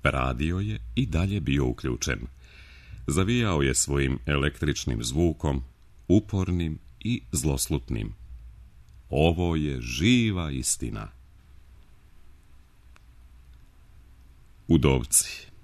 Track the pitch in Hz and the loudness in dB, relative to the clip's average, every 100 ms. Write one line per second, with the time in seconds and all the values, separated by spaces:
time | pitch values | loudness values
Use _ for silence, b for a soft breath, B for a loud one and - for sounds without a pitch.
0 | 69 65 64 62 78 90 104 107 - 117 | 0 0 -2 -2 -2 -2 -4 -6 -4 -4
1 | 131 82 95 101 67 69 64 60 67 60 | 0 0 0 0 0 2 0 -2 -4 -4
2 | - 55 60 - B B B B B B | -4 -4 -6 -14 B B B B B B
3 | - 73 95 120 113 80 69 64 - 69 | -2 0 2 2 2 2 2 2 0 0
4 | 67 67 - 73 71 - 76 67 - 57 | 0 -2 0 0 0 0 -2 -2 -4 -4
5 | 57 69 85 78 78 69 64 - - - | -2 2 2 2 -2 -2 -6 -18 -20 -18
6 | - 107 - 98 90 90 82 78 - - | 4 4 4 -2 0 0 -2 -6 -12 -8
7 | 104 120 - 73 78 67 - 76 - 57 | -4 -4 -2 -2 0 0 0 -2 -2 -6
8 | 53 52 - - - - - - - - | -6 -10 -16 -16 -18 -20 -20 -20 -20 -20
9 | - 67 82 82 87 80 73 65 58 60 | -2 4 4 4 2 2 0 -4 -6 2
10 | 101 123 113 92 78 67 - - 62 52 | 4 4 2 -2 -4 -4 -4 -4 -4 -8
11 | 53 - - - - - - - - - | -12 -18 -20 -20 -20 -20 -20 -20 -20 -20
12 | - - - - - - - - - - | -20 -20 -20 -20 -20 -20 -20 -20 -20 -20
13 | - - - - - - - - - - | -20 -20 -20 -20 -20 -20 -20 -20 -20 -20
14 | - - - - - - - 82 71 65 | -20 -20 -20 -20 -20 -20 4 6 6 2
15 | 58 - - - - - | 2 0 0 -10 -16 -20